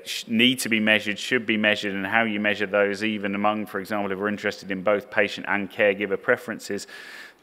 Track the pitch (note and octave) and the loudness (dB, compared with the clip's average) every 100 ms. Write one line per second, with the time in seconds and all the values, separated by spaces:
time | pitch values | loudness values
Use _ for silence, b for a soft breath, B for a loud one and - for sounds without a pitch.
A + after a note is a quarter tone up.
0 | - - - A2+ B2 B2+ A2+ A2 G#2+ G#2+ | -6 -10 0 4 4 4 0 2 4 4
1 | G#2 G2 - B2+ A2 G#2+ G#2+ G#2 G#2 G2 | 2 -6 -2 0 2 2 2 2 0 -4
2 | F#2+ A2+ A2+ G#2 G#2 G2+ G2 G2+ G2+ G2 | 0 2 2 0 0 0 2 4 4 2
3 | A2 G#2+ G2+ G2+ G#2 G#2+ G2 G2 F#2 G#2 | -2 -2 -2 0 0 0 -4 -6 -4 -4
4 | G2+ F#2+ G#2 G2+ G#2 - F#2 F#2+ G2 G2+ | -2 -2 -2 -2 -4 -4 -6 -2 0 0
5 | - A2 G#2 - - G2+ F#2+ - G#2 G2 | 0 0 0 -2 -2 -2 -2 2 2 4
6 | G2+ F#2+ - A#2+ - G2+ - G2+ - B | -2 0 2 0 -2 -10 -6 -8 -8 B
7 | B B B B | B B B B